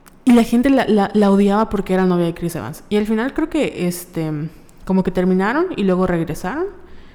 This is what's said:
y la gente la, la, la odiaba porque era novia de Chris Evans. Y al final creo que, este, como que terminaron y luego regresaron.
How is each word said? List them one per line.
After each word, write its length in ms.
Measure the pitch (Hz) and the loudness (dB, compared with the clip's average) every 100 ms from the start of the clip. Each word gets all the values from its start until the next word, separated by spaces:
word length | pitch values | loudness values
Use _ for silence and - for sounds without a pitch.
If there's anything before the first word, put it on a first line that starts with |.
| - - | -20 -4
y 80 | - | 4
la 100 | 240 | 4
gente 260 | 226 233 277 | 4 2 2
la, 160 | 269 - | 2 4
la, 240 | 208 196 | 2 2
la 160 | 208 202 | 2 4
odiaba 400 | 196 202 208 220 | 4 4 2 0
porque 240 | 196 190 | -2 -2
era 100 | 185 | 0
novia 220 | 185 175 170 | 2 2 0
de 80 | |
Chris 200 | 170 170 170 | -2 -6 -6
Evans. 280 | 110 151 - | -10 -12 -4
Y 80 | 208 | -2
al 80 | 214 | 0
final 260 | 220 262 | -2 -2
creo 160 | 311 320 | -4 -4
que, 380 | 311 208 - 175 | -2 -2 -2 -4
este, 420 | 175 - 165 156 151 160 - - - | -4 -8 -6 -6 -6 -8 -12 -20 -16
como 180 | - 190 | -2 0
que 80 | 185 | 0
terminaron 560 | 190 180 185 196 285 359 - | 0 2 2 0 0 -2 -2
y 80 | |
luego 220 | 190 180 185 | 0 2 0
regresaron. 600 | 175 165 190 214 277 392 - - - - | 0 -4 -6 -6 -6 -6 -10 -20 -20 -20